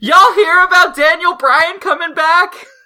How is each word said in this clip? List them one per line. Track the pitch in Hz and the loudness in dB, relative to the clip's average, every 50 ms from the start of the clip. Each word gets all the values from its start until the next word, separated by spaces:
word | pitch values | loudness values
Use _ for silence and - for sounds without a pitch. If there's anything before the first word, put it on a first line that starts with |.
Y'all | - 208 302 359 392 480 381 | -4 2 4 4 4 4 4
hear | 370 415 440 - 359 359 | 2 0 2 2 2 2
about | 370 359 359 359 - - | 2 2 2 2 0 0
Daniel | - 285 311 330 320 339 349 349 | -2 0 0 0 0 -2 -4 -4
Bryan | - - 269 254 294 320 339 370 - | -2 -2 0 0 0 0 -2 -4 -8
coming | - 370 339 285 339 339 302 | -6 -6 -6 -6 -6 -10 -6
back? | 330 320 320 330 349 359 359 - - - - - _ _ | -4 -2 0 0 0 0 -2 -6 -16 -20 -20 -20 _ _